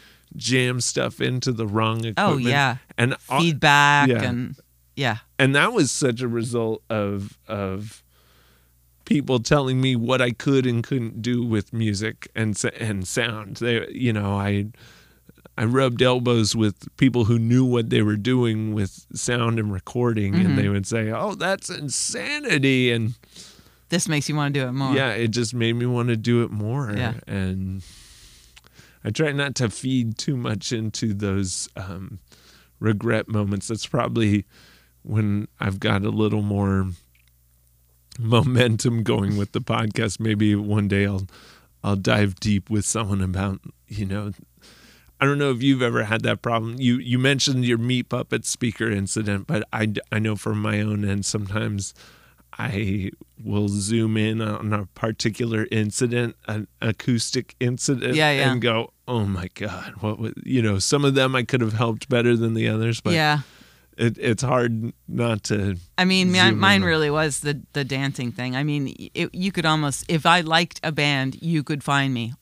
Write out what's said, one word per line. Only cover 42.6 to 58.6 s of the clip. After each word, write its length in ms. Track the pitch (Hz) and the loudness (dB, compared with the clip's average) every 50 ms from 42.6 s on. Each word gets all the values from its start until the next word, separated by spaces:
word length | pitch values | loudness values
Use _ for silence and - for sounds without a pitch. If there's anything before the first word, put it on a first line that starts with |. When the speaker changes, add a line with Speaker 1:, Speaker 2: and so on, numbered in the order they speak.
| - - | 0 0
Speaker 1:
with 140 | 107 104 98 | -2 -2 0
someone 360 | - - 110 113 98 104 98 92 | 0 -2 -2 -2 -2 -2 -2 -2
about, 380 | 92 92 95 98 101 95 - - - - _ _ | -2 0 -2 -2 -2 -4 -6 -10 -16 -20 _ _
you 180 | _ 107 104 101 | _ -8 -8 -6
know, 260 | 95 95 104 104 104 95 - - _ _ _ - - - - - - - - _ - _ _ | -4 -4 -6 -6 -8 -10 -12 -18 _ _ _ -20 -20 -20 -20 -20 -20 -20 -20 _ -20 _ _
I 40 | 135 | 2
don't 140 | 139 143 143 | 2 2 2
know 120 | 143 139 | 2 0
if 120 | 131 113 131 | 0 2 2
you've 200 | 139 135 127 127 | 2 4 4 2
ever 220 | 117 120 117 113 | 0 0 0 0
had 180 | 104 113 110 120 | 0 -2 0 0
that 200 | 117 113 - - | 0 -2 -2 0
problem. 340 | 120 117 113 113 113 117 131 | 0 0 0 -2 -4 -4 0
You, 200 | 135 120 120 131 | 2 2 2 2
you 200 | - 120 120 127 | 0 0 0 2
mentioned 460 | 127 135 139 127 - 147 131 127 123 | 4 2 2 2 2 0 2 2 2
your 140 | 120 117 113 | 2 2 2
Meat 300 | 113 123 127 123 120 - | 2 0 0 0 0 -2
Puppet 360 | 123 123 - - - 117 - | -4 -4 -2 -2 -4 -4 -2
speaker 460 | - - - 123 120 101 - 113 113 | -4 -6 -4 -4 -4 -2 -2 -2 0
incident, 560 | 107 98 98 95 - 110 107 104 101 98 98 | 0 0 -2 -2 -2 -2 -2 -2 -2 -4 -2
but 180 | - 160 107 - - - | -2 -2 -2 -2 -4 -2
I 140 | 113 110 | -2 -2
d-, 140 | 110 101 - - - - | 0 -2 -4 -6 -4 -4
I 60 | 107 | -2
know 180 | 107 110 107 | 0 -2 -2
from 240 | 101 - 110 107 107 104 | -4 -4 -4 -2 -2 0
my 180 | 107 107 104 | 0 0 0
own 240 | 107 107 104 104 104 98 | 0 0 -2 -2 0 0
end, 160 | 98 101 95 | -2 -2 -2
sometimes 680 | - - 110 104 95 101 107 113 113 104 98 92 - - - - - - - _ - _ _ - _ - | -2 -4 -4 -4 -4 -4 -4 -2 -2 -4 -4 -6 -8 -12 -16 -20 -20 -20 -20 _ -20 _ _ -20 _ -12
I 580 | - 110 - 98 98 113 95 95 104 95 101 - - - - _ - 110 | -8 -6 -4 -4 -2 -2 -2 -2 -2 -4 -6 -8 -10 -20 -20 _ -14 -8
will 260 | 107 104 104 104 101 | -4 -2 0 0 0
zoom 480 | 101 101 98 104 113 117 110 110 110 | 0 -2 -2 0 0 2 2 2 2
in 240 | 110 107 107 110 110 | 0 0 0 0 -2
on 320 | 113 107 104 - 107 107 107 | -4 -4 -6 -6 -2 -2 -2
a 140 | 104 98 | -2 -2
particular 800 | - - - - 113 107 - - 120 101 - 120 117 113 110 107 - 110 | -6 -8 -6 -6 -4 -4 -2 -2 -4 -2 -2 -4 -2 -2 -2 -2 0 0
incident, 640 | 110 107 104 - - 131 117 120 123 120 117 - - _ | 0 0 0 0 -2 -2 0 0 -2 -2 -4 -6 -10 _
an 220 | - 107 107 101 - _ _ | -8 -6 -6 -8 -8 _ _
acoustic 760 | - 113 104 - - - 123 113 - - - 127 120 - - _ | -4 -4 -4 -2 -2 0 0 0 0 -2 -4 -6 -6 -6 -8 _
incident, 540 | 127 123 127 117 - - 139 120 - 123 135 | -2 -2 -2 -2 -2 -2 -2 0 0 -2 0
Speaker 2:
Yeah, 160 | 151 156 151 143 | 2 2 2 2
yeah. 200 | 135 139 135 127 | 2 2 2 2
Speaker 1:
and 80 | 123 | 2